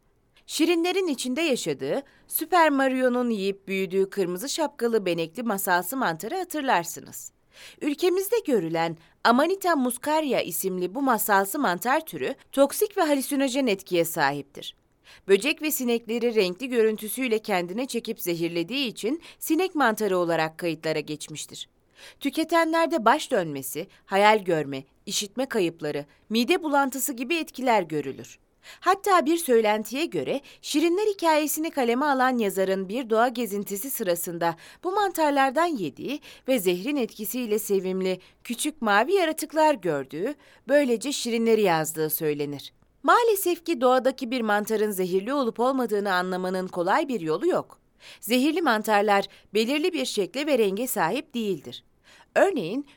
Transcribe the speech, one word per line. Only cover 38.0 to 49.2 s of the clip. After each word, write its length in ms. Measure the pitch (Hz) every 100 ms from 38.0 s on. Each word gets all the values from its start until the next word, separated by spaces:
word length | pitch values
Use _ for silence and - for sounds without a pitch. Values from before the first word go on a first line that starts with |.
| 185 180 - _
küçük 380 | - 240 302 -
mavi 320 | 220 202 254
yaratıklar 600 | 392 320 311 302 311 311
gördüğü, 600 | 277 180 147 135 147 220 294 - - -
böylece 440 | 285 269 226 262
Şirinleri 500 | 269 240 226 226 220
yazdığı 480 | 202 160 156 156 156
söylenir. 600 | - 156 147 147 143 - - _ _
Maalesef 640 | 285 403 466 392 349 349 -
ki 140 | 277
doğadaki 500 | 254 254 247 - 240
bir 100 | 247
mantarın 500 | 220 208 208 220 214
zehirli 440 | 185 185 190 208
olup 260 | 285 233 220
olmadığını 520 | 247 269 233 208 202
anlamanın 560 | 180 180 185 185 185 185
kolay 400 | 180 175 247 320
bir 120 | 226
yolu 260 | 160 165 339
yok. 320 | 254 - - _ _ - -
Zehirli 420 | - 247 285 320
mantarlar 640 | 311 220 214 208 208 202